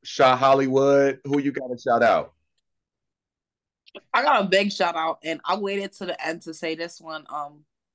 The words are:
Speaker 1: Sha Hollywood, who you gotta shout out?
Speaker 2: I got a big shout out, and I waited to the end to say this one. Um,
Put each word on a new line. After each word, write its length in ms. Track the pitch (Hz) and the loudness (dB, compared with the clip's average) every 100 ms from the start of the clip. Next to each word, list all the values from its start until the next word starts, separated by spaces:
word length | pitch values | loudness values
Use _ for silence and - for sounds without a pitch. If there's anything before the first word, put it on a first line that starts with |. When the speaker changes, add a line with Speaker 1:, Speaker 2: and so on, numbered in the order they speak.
Speaker 1:
Sha 340 | - - 135 123 | -8 2 4 4
Hollywood, 840 | 135 139 135 131 139 139 139 135 | 4 4 4 2 4 4 4 0
who 160 | 143 143 | -4 -2
you 120 | 139 | -2
gotta 260 | 135 131 120 | -4 -8 -6
shout 240 | 135 120 | 0 2
out? 320 | 117 87 73 _ _ _ _ _ _ _ _ _ _ _ _ _ _ _ _ - - | 4 2 0 _ _ _ _ _ _ _ _ _ _ _ _ _ _ _ _ -20 -6
Speaker 2:
I 100 | 220 | -2
got 220 | 277 254 | 2 2
a 40 | 196 | 2
big 220 | 190 202 | 2 0
shout 260 | - 180 165 | 0 -2 -2
out, 220 | 160 160 | -4 -6
and 160 | - 160 | -8 -8
I 120 | - 196 | -4 -4
waited 360 | 202 202 196 | -4 -6 -8
to 120 | - 185 | -10 -10
the 200 | - 160 | -8 -8
end 160 | 170 | -8
to 120 | 165 | -10
say 200 | 160 165 160 | -10 -8 -8
this 240 | 170 - | -10 -14
one. 240 | 165 156 151 | -14 -14 -12
Um, 360 | 151 147 147 151 _ _ | -12 -12 -16 _ _ _